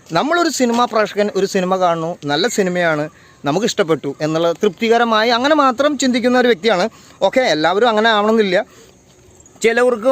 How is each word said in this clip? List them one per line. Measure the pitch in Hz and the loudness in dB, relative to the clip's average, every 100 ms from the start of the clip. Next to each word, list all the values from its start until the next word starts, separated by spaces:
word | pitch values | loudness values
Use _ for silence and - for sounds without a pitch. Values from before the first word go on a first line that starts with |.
| - | -6
നമ്മളൊരു | 160 254 349 330 | -2 0 0 0
സിനിമ | - 247 233 240 | 0 0 0 0
പ്രേക്ഷകൻ | 220 208 202 208 190 | -2 -2 -2 -2 -2
ഒരു | 190 | -2
സിനിമ | 196 180 185 | -2 -2 0
കാണുന്നു, | 180 165 160 180 147 | 0 0 -4 -8 -4
നല്ല | 147 220 | -2 -2
സിനിമയാണ്, | - 185 180 170 151 156 - - _ 143 | -2 -2 0 0 -2 -4 -12 -20 _ -4
നമുക്കിഷ്ടപ്പെട്ടു | 165 220 - 165 156 143 139 | -2 -2 -2 -2 -2 -4 -6
എന്നുള്ള | 156 160 170 | -4 -2 -2
തൃപ്തികരമായി | 165 208 165 226 233 233 214 226 | -2 -4 -2 0 2 2 0 0
അങ്ങനെ | 233 277 311 | 0 2 2
മാത്രം | 269 247 285 277 | 2 0 -2 0
ചിന്തിക്കുന്ന | 262 247 240 254 | 0 0 2 2
ഒരു | 247 | 2
വ്യക്തിയാണ്. | 214 220 185 214 - - - | 2 0 0 -2 -6 -20 -4
ഓക്കെ, | 190 262 | 0 0
എല്ലാവരും | 247 151 165 190 240 | 0 2 0 2 2
അങ്ങനെ | 214 226 | 2 2
ആവണമെന്നില്ല. | 214 214 226 202 180 - - - - _ _ - - - - | 2 2 2 2 0 -2 -10 -20 -20 _ _ -20 -20 -20 -2
ചിലവർക്ക് | 220 233 247 240 233 | 0 2 2 2 2